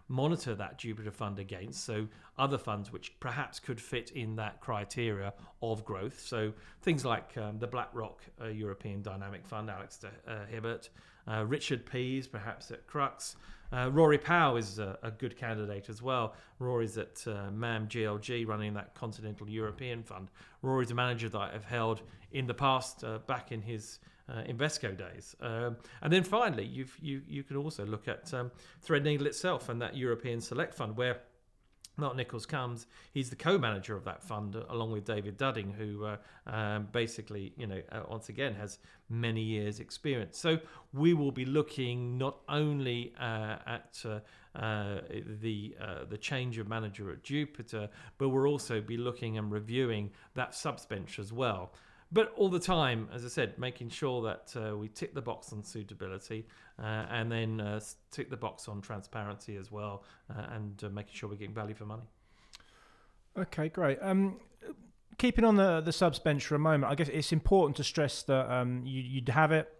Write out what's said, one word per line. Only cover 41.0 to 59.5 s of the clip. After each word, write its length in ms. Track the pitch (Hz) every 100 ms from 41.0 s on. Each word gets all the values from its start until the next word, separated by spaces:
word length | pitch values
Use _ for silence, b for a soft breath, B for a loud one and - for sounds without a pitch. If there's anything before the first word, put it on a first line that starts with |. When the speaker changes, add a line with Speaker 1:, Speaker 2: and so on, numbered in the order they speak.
| 165
Speaker 1:
will 180 | 165 139
be 140 | 127 127
looking 720 | 151 147 - 123 123 123 123
not 220 | 135 - -
only, 640 | 147 151 143 131 120 120 -
uh, 360 | 120 110 107 107 -
at, 380 | 117 - - 117
uh, 140 | 107 - B B -
uh, 420 | 110 107 101 101 - 107 107 107
the, 360 | 113 104 107 -
uh, 240 | 101 71 -
the 100 | 107
change 400 | - 131 127 113
of 100 | 104
manager 440 | 113 107 101 98
at 120 | -
Jupiter, 640 | - 143 147 - 110 110 104 B B B
but 120 | 139
we'll 160 | 135 139
also 360 | 147 - 110
be 160 | 104 117
looking 400 | 120 - 117 110
and 140 | 107
reviewing 600 | 107 107 123 127 107 101 B B 135
that 180 | 123
subs 320 | - 156 - -
bench 320 | 98 - -
as 160 | 101
well. 400 | 117 127 95 90 - b b b
But 220 | 190 220 -
all 100 | 190
the 120 | 180
time, 500 | 180 170 135 113 110
as 120 | 120 120
I 20 |
said, 320 | - 110 -
making 300 | 123 123 117
sure 320 | - 139 123
that, 340 | 110 - - 120
uh, 220 | 107 104
we 100 | 107
tick 260 | - -
the 80 | 143
box 300 | 113 - -
on 100 | 107
suitability, 840 | 104 110 101 98 95 98 - 110 110 B B B
uh, 260 | 110 110 -
and 180 | 117 113
then, 300 | 113 110 110
uh, 160 | 104 107
s-, 220 | - - _
tick 180 | - 127
the 80 | 117
box 320 | 113 - -
on 100 | 101
transparency 800 | 95 104 98 117 104 101 -